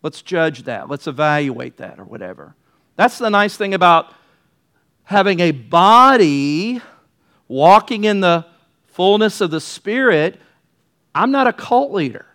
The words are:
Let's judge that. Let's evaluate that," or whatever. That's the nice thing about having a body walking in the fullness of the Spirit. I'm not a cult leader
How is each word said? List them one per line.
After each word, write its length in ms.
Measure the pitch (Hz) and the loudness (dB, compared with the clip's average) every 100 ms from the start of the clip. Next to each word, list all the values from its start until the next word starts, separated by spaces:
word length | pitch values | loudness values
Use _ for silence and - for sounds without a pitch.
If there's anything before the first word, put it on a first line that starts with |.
Let's 180 | 156 - | -12 -14
judge 420 | - 180 160 131 | -8 -4 -4 -4
that. 260 | 131 110 - | -12 -12 -12
Let's 180 | 143 - | -12 -12
evaluate 680 | 131 151 147 143 120 127 _ | -4 -2 0 -4 -8 -14 _
that," 200 | 92 - | -20 -20
or 60 | |
whatever. 520 | 95 - 92 95 - _ _ _ _ - | -20 -16 -16 -16 -20 _ _ _ _ -2
That's 200 | 202 - | -2 -2
the 120 | 226 | -2
nice 260 | 208 202 - | 0 -2 -4
thing 180 | 202 | -6
about 400 | 190 180 165 - _ _ _ _ _ _ _ _ _ _ | 0 4 2 0 _ _ _ _ _ _ _ _ _ _
having 340 | 202 190 180 | 0 0 0
a 120 | 175 | -2
body 1300 | 143 110 165 190 233 262 254 175 139 143 151 208 247 - _ _ _ _ _ _ | -2 -2 2 6 6 6 4 2 0 -4 -4 -6 -8 -12 _ _ _ _ _ _
walking 560 | 131 156 208 208 226 | 0 6 6 4 -4
in 160 | 214 202 | -2 0
the 260 | 185 170 165 _ _ _ _ | 2 0 -2 _ _ _ _
fullness 520 | - 185 208 214 - | -2 0 2 0 -2
of 120 | 185 | -4
the 100 | 156 | -4
Spirit. 800 | - - - 233 262 165 160 - _ _ _ _ _ _ _ 143 | -10 -14 -6 -2 2 2 0 -6 _ _ _ _ _ _ _ -2
I'm 160 | 233 | 0
not 160 | 277 247 | 2 0
a 60 | |
cult 400 | - - 247 277 | -2 -2 -2 0
leader 320 | 202 143 104 - | -4 -4 -8 -20